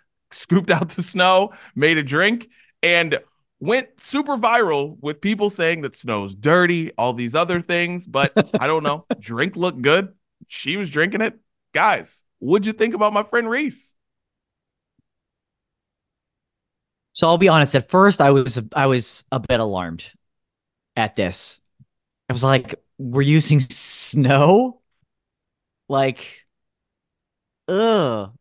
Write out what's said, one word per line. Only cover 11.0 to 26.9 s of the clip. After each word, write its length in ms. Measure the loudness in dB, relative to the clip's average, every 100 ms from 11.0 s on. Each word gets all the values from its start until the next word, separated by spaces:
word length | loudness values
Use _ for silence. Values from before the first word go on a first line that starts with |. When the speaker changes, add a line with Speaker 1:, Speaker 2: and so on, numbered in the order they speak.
| -2 -2
Speaker 1:
it. 160 | -6 -6 _ _ _
Guys, 500 | 0 0 0 -4 -20 _ _
what'd 260 | -2 0 0
you 80 |
think 220 | -2 -4 0
about 180 | 0
my 80 | 0
friend 260 | -2 -4 -2
Reese? 460 | -4 -4 -10 -20 _ _ _ _ _ _ _ _ _ _ _ _ _ _ _ _ _ _ _ _ _ _ _ _ _ _ _ _ _ _ _ _
Speaker 2:
So 140 | -2 2
I'll 100 | 4
be 120 | 6
honest. 260 | 6 4 0
At 140 | 2
first, 280 | 4 4 6
I 120 | 4
was, 280 | 4 2 -4 -6
I 140 | -2 0
was 380 | 0 -2 -10 -8
a 80 | -8
bit 200 | -2 -2
alarmed 520 | -2 -4 -6 -10 -16 _ _ _ _ _ _ _ _ -4
at 200 | -4 -2
this. 460 | -4 -4 -10 -12 _ _ _ _ _ _ -8
I 40 |
was 100 | -2
like, 300 | 2 2 0 -12 _ -12
"We're 240 | -4 0
using 380 | 4 4 4 2
snow? 1200 | 2 -4 -4 0 2 2 4 6 6 6 4 -4 _ _ _ _ _ _ _ _ _ _ -4
Like, 600 | 0 0 -2 -12 -20 _ _ _ _ _